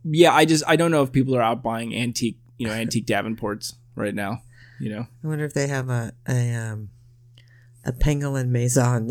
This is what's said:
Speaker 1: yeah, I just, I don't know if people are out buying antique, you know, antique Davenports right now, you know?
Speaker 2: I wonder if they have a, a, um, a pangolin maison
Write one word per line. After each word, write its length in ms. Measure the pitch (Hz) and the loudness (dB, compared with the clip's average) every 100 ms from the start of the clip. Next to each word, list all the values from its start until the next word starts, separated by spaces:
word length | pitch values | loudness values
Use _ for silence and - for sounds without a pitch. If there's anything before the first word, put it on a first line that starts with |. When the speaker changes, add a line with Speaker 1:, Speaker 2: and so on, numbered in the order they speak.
Speaker 1:
yeah, 300 | 160 156 165 | -2 6 6
I 120 | 139 160 | 8 6
just, 180 | 156 156 | 4 4
I 100 | 160 | 2
don't 140 | 170 | 4
know 120 | 156 | 2
if 80 | 131 | 2
people 240 | 127 131 127 | 2 2 2
are 60 | |
out 200 | 113 120 | 2 0
buying 320 | 117 113 117 110 | -2 -4 -4 -4
antique, 440 | 123 117 117 - _ - | -4 -2 -4 -4 _ -8
you 100 | 113 | -4
know, 60 | |
antique 320 | 110 113 117 110 | -4 -2 -2 0
Davenports 720 | 101 104 113 104 107 - - - - | -2 -2 -4 -6 -6 -10 -16 -16 -6
right 200 | 104 104 | -4 -4
now, 260 | 101 117 - - - - | -6 -8 -12 -20 -20 -10
you 100 | 123 | -8
know? 160 | 107 117 - | -8 -10 -10
Speaker 2:
I 40 | 156 | -6
wonder 160 | 151 147 | -4 -4
if 80 | |
they 140 | 143 139 | -4 -2
have 220 | 135 127 | -4 -2
a, 240 | 120 113 - - | -4 -4 -8 -4
a, 260 | 123 120 117 | -2 -2 -4
um, 340 | 113 107 104 - - _ - - _ - - - - | -6 -10 -12 -18 -20 _ -20 -20 _ -20 -20 -10 -10
a 60 | |
pangolin 560 | 123 147 143 143 135 127 | 0 2 2 0 -2 0
maison 600 | 120 123 127 120 123 113 | 0 2 2 2 2 4